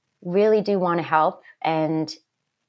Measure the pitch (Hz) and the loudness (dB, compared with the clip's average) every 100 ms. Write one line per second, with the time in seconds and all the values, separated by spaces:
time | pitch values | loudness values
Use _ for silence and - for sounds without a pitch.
0 | _ _ 180 185 214 220 208 196 175 170 | _ _ -4 0 2 2 0 -2 0 -2
1 | 143 156 160 - - - - 160 156 160 | 0 2 2 -2 -16 -8 -4 -2 -2 -2
2 | 156 - _ _ _ _ | -4 -10 _ _ _ _